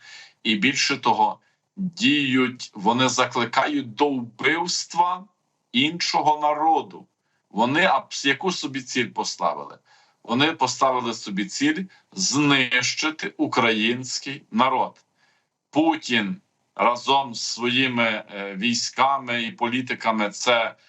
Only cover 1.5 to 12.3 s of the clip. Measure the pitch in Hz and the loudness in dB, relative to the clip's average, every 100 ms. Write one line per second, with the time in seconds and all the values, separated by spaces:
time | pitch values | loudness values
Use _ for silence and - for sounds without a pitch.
1.5 | _ _ 196 131 170 131 147 135 127 127 | _ _ -6 -6 0 2 2 2 2 0
2.5 | 123 - 107 98 123 127 123 120 123 117 | -4 -14 -2 0 2 2 2 0 0 0
3.5 | 135 151 143 120 104 147 131 120 - 135 | 0 0 -2 -4 0 0 0 -6 -2 0
4.5 | 165 175 - - 175 180 185 202 _ _ | 0 -2 -4 -2 0 0 -2 -10 _ _
5.5 | _ _ 123 151 175 - 165 147 151 151 | _ _ 0 0 0 -2 2 2 2 2
6.5 | 147 156 147 104 87 - _ _ _ _ | 2 2 2 0 -14 -20 _ _ _ _
7.5 | 98 120 156 180 - - - 139 135 185 | 0 2 4 4 2 -2 -4 -2 0 -2
8.5 | 175 147 135 127 127 104 113 107 - 87 | -4 -6 -8 -4 -4 -4 -4 -6 -2 -2
9.5 | 73 71 - _ _ _ _ - 120 156 | -2 -10 -16 _ _ _ _ -4 0 0
10.5 | 160 123 - 135 123 117 110 107 98 98 | 0 -2 2 0 0 -2 -6 -6 -4 -4
11.5 | - 147 156 190 - _ - - | 0 0 0 -6 -12 _ -4 0